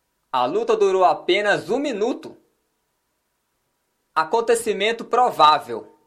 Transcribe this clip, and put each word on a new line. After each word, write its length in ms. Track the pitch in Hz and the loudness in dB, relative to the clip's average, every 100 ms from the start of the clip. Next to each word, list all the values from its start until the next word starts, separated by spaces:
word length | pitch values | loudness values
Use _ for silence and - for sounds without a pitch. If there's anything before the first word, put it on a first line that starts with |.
| _ _ _ | _ _ _
A 140 | 127 127 | -4 -2
luta 320 | 196 233 220 | -2 -2 0
durou 260 | 196 190 | 2 4
apenas 680 | 175 147 - 190 208 165 170 | 2 2 0 0 2 -2 -2
um 80 | 247 | -4
minuto. 580 | 294 202 233 - 113 - _ _ _ _ _ _ _ _ _ _ _ _ _ _ _ _ _ | -4 -4 -4 -6 -10 -20 _ _ _ _ _ _ _ _ _ _ _ _ _ _ _ _ _
Acontecimento 920 | 160 160 226 233 233 220 190 214 233 | -6 -2 -2 0 -2 -2 -2 -2 -4
provável. 920 | - 240 247 - 151 151 - 110 - _ | -4 0 0 4 4 4 0 -12 -12 _